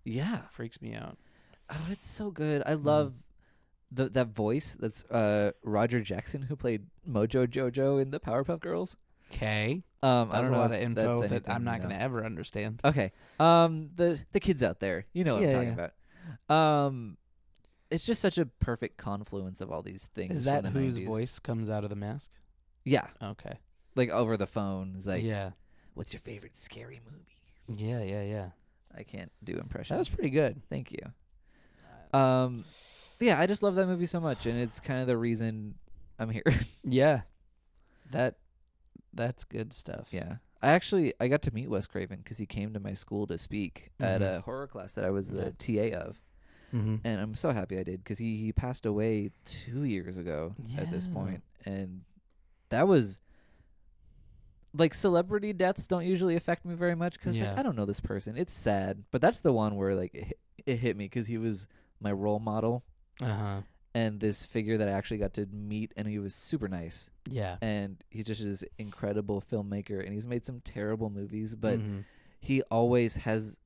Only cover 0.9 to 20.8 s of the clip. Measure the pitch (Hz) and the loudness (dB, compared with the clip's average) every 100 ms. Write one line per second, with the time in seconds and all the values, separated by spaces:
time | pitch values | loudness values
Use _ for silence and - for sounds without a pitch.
0.9 | 110 - - _ _ _ _ - 151 165 | -10 -10 -14 _ _ _ _ -12 -8 -6
1.9 | 202 - - 208 160 151 147 143 156 147 | -6 -8 -6 -6 -2 0 0 0 0 4
2.9 | 151 143 127 - - _ _ _ _ - | 4 4 -4 -18 -20 _ _ _ _ -8
3.9 | 127 131 131 123 107 107 131 - - 113 | -2 0 2 0 2 0 0 -2 -4 -6
4.9 | - - 120 107 104 104 - - 104 117 | -6 -2 2 4 4 4 0 0 2 4
5.9 | 120 104 92 - 143 135 143 123 110 101 | 2 0 -4 -4 -6 -6 -4 -2 -2 -4
6.9 | - 180 117 110 131 123 135 131 123 135 | -16 -2 2 4 4 2 2 0 2 2
7.9 | 139 135 143 - 120 135 170 170 175 185 | 4 2 -2 0 0 0 -2 -2 -4 -4
8.9 | - _ _ - - 107 107 110 165 - | -8 _ _ -12 -4 0 0 0 -2 -6
9.9 | _ 135 123 113 - 127 123 117 110 117 | _ 4 4 4 2 2 4 4 2 0
10.9 | 110 113 120 107 120 - 120 120 117 90 | 2 2 2 2 0 -2 -2 -2 -2 -4
11.9 | 95 127 120 110 92 - 107 104 113 139 | -2 -2 -2 -4 -6 -8 -4 -4 2 4
12.9 | 143 95 - - - 160 170 165 160 156 | 4 2 -4 -8 4 8 8 8 2 -6
13.9 | 175 175 151 - 202 - 156 117 - 98 | 2 2 2 0 0 2 2 2 2 -2
14.9 | 87 104 170 170 120 175 131 120 113 85 | -2 -4 -2 2 4 4 4 2 -2 -6
15.9 | - _ - 175 123 - 151 156 147 139 | -8 _ -20 -16 -8 2 4 6 4 2
16.9 | 131 110 87 _ _ _ _ _ _ - | -2 -8 -12 _ _ _ _ _ _ -6
17.9 | 165 - 233 196 175 147 - - 117 117 | -2 0 2 2 2 0 0 0 0 -4
18.9 | - - 101 104 101 95 95 101 80 98 | -6 -6 -6 -6 -6 -6 -8 -6 -6 -8
19.9 | 95 - - 92 160 127 143 98 131 | -12 -10 -8 -4 -2 0 0 0 0